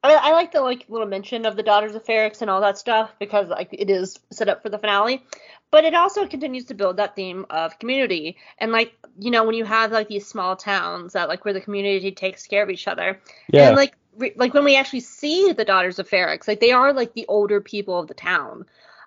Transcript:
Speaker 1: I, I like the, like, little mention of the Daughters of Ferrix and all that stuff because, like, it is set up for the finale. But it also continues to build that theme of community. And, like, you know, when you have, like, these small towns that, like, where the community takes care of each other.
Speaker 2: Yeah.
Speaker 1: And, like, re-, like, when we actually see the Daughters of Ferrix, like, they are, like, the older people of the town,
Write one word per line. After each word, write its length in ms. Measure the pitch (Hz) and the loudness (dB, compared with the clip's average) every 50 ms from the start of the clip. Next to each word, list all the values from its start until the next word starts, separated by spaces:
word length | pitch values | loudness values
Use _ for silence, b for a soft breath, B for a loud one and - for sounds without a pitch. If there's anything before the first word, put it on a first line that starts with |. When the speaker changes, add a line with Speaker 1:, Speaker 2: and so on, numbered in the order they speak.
Speaker 1:
I, 120 | 262 277 311 | 6 6 6
I 180 | 294 247 294 | 6 6 4
like 200 | 320 330 339 330 | 4 2 2 2
the, 80 | - 302 | -2 -2
like, 260 | 269 254 254 247 - - | 0 0 -4 -6 -10 -10
little 180 | 226 226 220 | -8 -6 -6
mention 400 | 202 196 196 196 - 247 226 226 | -6 -6 -10 -8 -8 -8 -4 -4
of 100 | 220 202 | -4 -4
the 60 | 202 | -2
Daughters 320 | 196 214 208 208 214 214 208 | 2 4 4 4 2 0 -10
of 100 | 220 220 | -10 -4
Ferrix 360 | - 226 220 220 214 214 - | -2 0 0 0 -2 -4 -6
and 100 | 226 208 | -4 -2
all 100 | 190 190 | 0 0
that 180 | 208 202 196 196 | 0 0 -2 -2
stuff 340 | - 240 226 220 220 214 _ _ | -4 -2 0 0 0 -2 _ _
because, 300 | 202 202 220 208 196 165 | -10 -2 0 -2 0 0
like, 200 | - - 185 _ | -6 -8 -8 _
it 180 | - - 208 196 | -8 -6 -2 0
is 280 | 196 185 190 185 - - _ _ | 0 0 -2 -8 -12 -20 _ _
set 180 | - - 220 196 | -8 -4 -2 -2
up 140 | - - | -2 -2
for 60 | _ 220 | _ -10
the 100 | 190 208 | -8 -4
finale. 440 | 208 214 202 202 208 240 262 262 B B B B B B B B B _ | -2 0 2 2 2 0 -2 -6 B B B B B B B B B _
But 120 | - 311 320 | 6 6 6
it 100 | 330 320 | 6 4
also 320 | 339 349 392 392 415 392 | 4 2 2 0 -4 -6
continues 400 | - - 262 285 277 254 254 247 | -4 -6 -8 -8 -8 -8 -10 -12
to 80 | - 240 | -14 -6
build 240 | 196 202 185 180 196 | -4 -4 -2 -2 -2
that 180 | 208 - - | -4 -4 -4
theme 280 | 202 190 185 175 190 190 _ | -10 -10 -10 -10 -12 -12 _
of 280 | 156 160 165 160 - _ | -6 -6 -6 -6 -8 _
community. 580 | 226 233 262 269 262 226 185 165 151 160 175 B B B B B | -6 -4 -2 -2 -2 -2 -4 -6 -6 -10 -14 B B B B B
And, 120 | - 226 | -6 -2
like, 240 | 226 226 233 233 _ _ - - _ 185 | 0 -2 -2 -2 _ _ -20 -20 _ -10
you 120 | 202 247 | -6 0
know, 120 | 240 226 226 | 0 2 2
when 120 | 226 226 | 0 -2
you 80 | 226 226 | -4 -4
have, 260 | 202 220 220 226 214 | -2 0 0 0 0
like, 180 | 226 220 214 214 | -2 -4 -4 -4
these 180 | 214 202 202 | -8 -10 -10
small 280 | - - 214 180 185 185 | -8 -10 -6 -6 -6 -6
towns 600 | 190 - 208 196 190 170 175 175 180 175 175 - | -6 -4 -4 -2 -2 -2 -6 -8 -10 -12 -8 -6
that, 140 | 190 175 147 | -4 -4 -4
like, 160 | 170 - - | -6 -6 -4
where 100 | 208 196 | -6 -6
the 60 | 190 | -6
community 520 | 190 214 202 202 196 202 196 190 180 196 | -8 -8 -8 -4 -2 -2 -2 -2 -4 -6
takes 340 | 185 - 190 190 190 - - | -8 -6 -8 -8 -8 -8 -10
care 160 | - 208 202 | -4 -2 -2
of 80 | 208 190 | -2 -2
each 160 | 185 180 - | -6 -8 -8
other. 340 | 196 175 170 - 185 190 - B B B B B B | -8 -6 -4 -4 -4 -6 -6 B B B B B B
Speaker 2:
Yeah. 160 | - - 143 - | 8 8 8 10
Speaker 1:
And, 80 | - | 8
like, 200 | 277 277 - _ _ _ _ _ | 6 4 2 _ _ _ _ _
re-, 160 | 214 254 - - | -8 -8 -8 -2
like, 180 | - 247 254 262 | -2 -2 2 2
when 100 | 285 285 | 2 4
we 120 | 285 269 | 6 4
actually 240 | 269 269 - - 247 | 4 2 -2 -6 -10
see 520 | 240 - - - 285 294 311 359 392 381 | -10 -12 -16 -8 -6 -4 0 2 2 2
the 120 | 269 233 214 | 2 0 0
Daughters 340 | 214 190 185 180 185 180 - | 0 2 2 0 0 -4 -8
of 100 | 180 - | -6 -2
Ferrix, 380 | - 185 180 160 160 165 - | 0 0 0 0 -4 -4 -4
like, 140 | - 208 202 | -6 -2 2
they 100 | 233 240 | 2 4
are, 220 | 254 254 262 277 | 4 4 4 4
like, 220 | 285 269 240 233 _ | 2 0 -4 -4 _
the 120 | 233 - | -12 -6
older 340 | - 202 208 208 202 208 202 | -2 0 0 2 2 0 -2
people 380 | 202 - - 202 202 190 180 175 | -2 -4 -10 -10 -6 -4 -6 -6
of 80 | 160 | -6
the 80 | - - | -8 -16
town, 520 | - - 170 185 160 135 117 120 117 - b b b b b b b b | -8 -4 -2 -2 -2 -4 -6 -14 -18 -20 b b b b b b b b